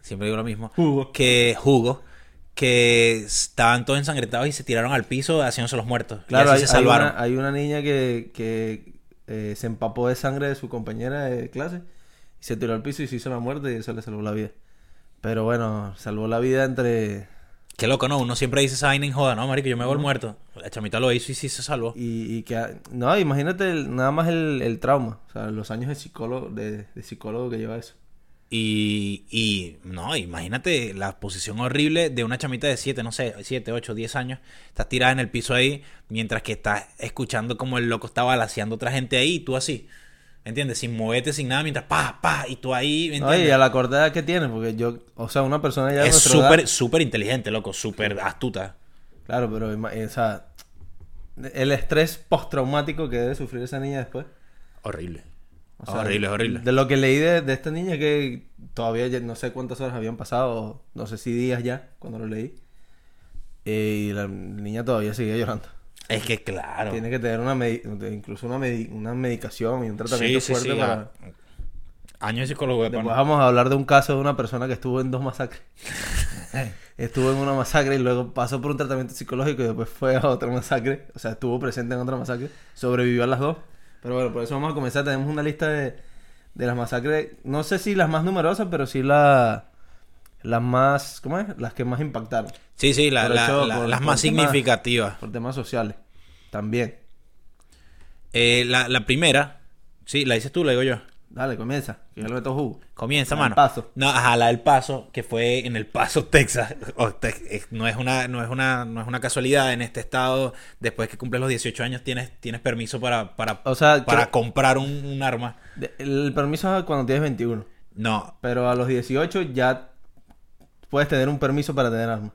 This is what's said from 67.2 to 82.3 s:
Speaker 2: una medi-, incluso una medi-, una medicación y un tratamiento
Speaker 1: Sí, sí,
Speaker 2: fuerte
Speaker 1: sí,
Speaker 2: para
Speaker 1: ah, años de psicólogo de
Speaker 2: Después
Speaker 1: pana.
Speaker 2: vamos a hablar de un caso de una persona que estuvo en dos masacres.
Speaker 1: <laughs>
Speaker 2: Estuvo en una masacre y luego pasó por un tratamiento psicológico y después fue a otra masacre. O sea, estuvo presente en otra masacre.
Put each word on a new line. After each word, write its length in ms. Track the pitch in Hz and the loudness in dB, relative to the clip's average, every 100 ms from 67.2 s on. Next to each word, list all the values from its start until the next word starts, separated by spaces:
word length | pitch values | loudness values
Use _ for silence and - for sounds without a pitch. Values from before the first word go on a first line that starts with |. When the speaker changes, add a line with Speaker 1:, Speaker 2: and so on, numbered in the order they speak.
| 113 113 | -2 -2
Speaker 2:
una 160 | 123 135 | -2 0
medi-, 260 | 120 117 - 104 101 | 0 -2 -6 -10 -8
incluso 320 | 104 101 101 120 | -10 -10 -10 -6
una 140 | 127 | -4
medi-, 300 | 131 120 110 | -4 -4 -6
una 240 | 110 107 123 | -8 -8 -4
medicación 680 | 127 117 - - 113 127 117 | -4 -4 -8 -4 -2 -2 -4
y 40 | |
un 80 | 104 | -6
tratamiento 420 | 113 120 117 131 | -4 0 2 2
Speaker 1:
Sí, 60 | 127 | 2
sí, 60 | |
Speaker 2:
fuerte 180 | 127 127 | 0 0
Speaker 1:
sí, 40 | - | 0
Speaker 2:
para 320 | 110 110 104 - | 0 -2 -6 -16
Speaker 1:
ah, 1040 | 98 - - - - - - - - - 104 | -18 -20 -20 -10 -10 -8 -14 -16 -20 -10 -6
años 140 | 117 131 | -4 -4
de 60 | |
psicólogo 300 | 143 131 123 | -4 -2 0
de 60 | 113 | 0
Speaker 2:
Después 140 | 117 113 | 0 0
Speaker 1:
pana. 100 | 117 | 2
Speaker 2:
vamos 220 | 139 151 | 4 6
a 80 | 131 | 6
hablar 220 | 123 127 | 6 6
de 60 | 139 | 4
un 100 | 135 | 6
caso 280 | 139 135 | 6 6
de 60 | 139 | 0
una 160 | 139 135 | 2 0
persona 300 | 113 127 131 | -2 -4 -4
que 60 | |
estuvo 280 | 120 131 127 | -4 -2 -2
en 80 | 131 | -2
dos 140 | 127 | -2
masacres. 380 | 135 - 127 - - | -4 -6 -8 -10 -20
Speaker 1:
<laughs> 1080 | - - - - - - - - 131 120 90 - - | -18 -12 -10 -4 0 0 -2 -8 -6 -6 -10 -18 -8
Speaker 2:
Estuvo 340 | 117 - 131 | -4 0 2
en 60 | 135 | 2
una 160 | 139 | 0
masacre 420 | 135 123 156 135 139 | 0 2 2 4 2
y 20 | |
luego 340 | 123 123 120 | 2 2 0
pasó 280 | - 123 135 | -2 -2 -2
por 100 | 135 | -4
un 60 | 143 | -2
tratamiento 360 | 139 131 127 - | -2 -2 -4 -10
psicológico 480 | - 127 139 151 | -8 -2 -2 0
y 20 | 117 | -2
después 240 | 113 156 | -2 -6
fue 260 | - 131 131 | -2 0 2
a 100 | 139 | 2
otra 220 | 127 120 | 0 -2
masacre. 580 | 123 - 135 117 135 - - | -4 -2 -2 0 -4 -8 -10
O 40 | |
sea, 120 | 110 | -8
estuvo 280 | 113 127 120 | -4 -2 -2
presente 360 | 131 113 120 123 | -2 -4 -4 -4
en 60 | |
otra 140 | 123 131 | -4 -4
masacre. 320 | 123 | -4